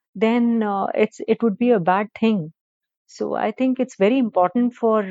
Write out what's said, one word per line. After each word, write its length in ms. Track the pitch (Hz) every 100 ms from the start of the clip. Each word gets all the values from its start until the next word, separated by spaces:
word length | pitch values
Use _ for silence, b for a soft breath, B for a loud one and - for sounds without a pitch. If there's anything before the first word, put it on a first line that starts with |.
| _ 190
then, 460 | 220 240 240 233
uh, 220 | 214 196 196
it's, 260 | - 214 - -
it 120 | 214
would 140 | 233 190
be 140 | 240
a 100 | 226
bad 280 | 170 185 214 -
thing. 340 | 226 214 156 - _ _ _ _ _
So 280 | - 214
I 180 | - 214
think 260 | 220 262 254
it's 180 | 254 -
very 220 | 196 269
important 560 | 233 185 180 240 240
for, 260 | - 226 214 190